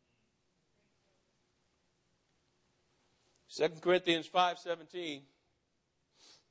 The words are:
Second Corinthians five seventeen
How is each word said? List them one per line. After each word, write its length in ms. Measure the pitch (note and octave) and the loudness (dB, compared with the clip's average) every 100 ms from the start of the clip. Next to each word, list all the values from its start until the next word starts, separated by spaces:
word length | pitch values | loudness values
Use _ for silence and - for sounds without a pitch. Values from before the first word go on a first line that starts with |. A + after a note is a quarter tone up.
| _ _ _ _ _ _ _ _ _ _ _ _ _ _ _ _ _ _ _ _ _ _ _ _ _ _ _ _ _ _ _ _ _ _ _ | _ _ _ _ _ _ _ _ _ _ _ _ _ _ _ _ _ _ _ _ _ _ _ _ _ _ _ _ _ _ _ _ _ _ _
Second 340 | B2+ D#3 E3 | -2 0 0
Corinthians 460 | F3 F3+ F3+ E3 D3+ | 2 4 4 0 0
five 320 | F#3 F3+ F3 | 2 2 0
seventeen 640 | F3+ E3+ D3+ F3+ E3 C#3 C3+ _ _ _ _ _ _ _ _ _ - - _ | -6 -6 -6 -10 -8 -8 -12 _ _ _ _ _ _ _ _ _ -20 -20 _